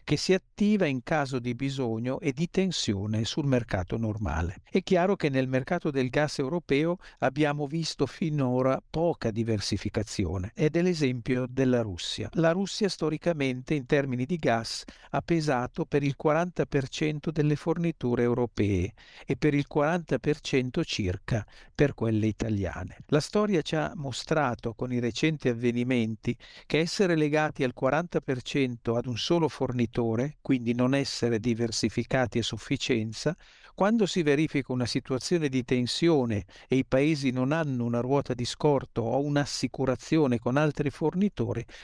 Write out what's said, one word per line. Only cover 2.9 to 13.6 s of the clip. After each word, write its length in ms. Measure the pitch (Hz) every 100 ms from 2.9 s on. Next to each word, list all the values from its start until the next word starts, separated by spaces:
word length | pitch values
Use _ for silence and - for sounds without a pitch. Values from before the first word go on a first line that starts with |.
| 98 107 107 113
sul 180 | -
mercato 540 | 143 123 117 98 92 113
normale. 640 | 110 107 101 78 85 - -
È 120 | 190
chiaro 340 | - 180 190 196
che 120 | 151
nel 200 | 131 131
mercato 420 | 131 123 175 160
del 180 | 135 127
gas 300 | 143 147 -
europeo 580 | 131 170 - 139 165 180 - -
abbiamo 480 | 131 135 147 147 143
visto 400 | 165 160 - 135
finora 760 | - 160 151 127 127 131 131 -
poca 420 | 156 170 147 117
diversificazione 340 | 110 113 104 - 101 104 - 107 - 87 92 92
ed 220 | - 151 165
è 60 |
l'esempio 640 | 180 165 135 127 113 123 127
della 300 | 127 131 123
Russia. 480 | 110 87 - - -
La 180 | - 160
Russia 360 | 180 190 - 196
storicamente 840 | - 156 151 175 160 135 127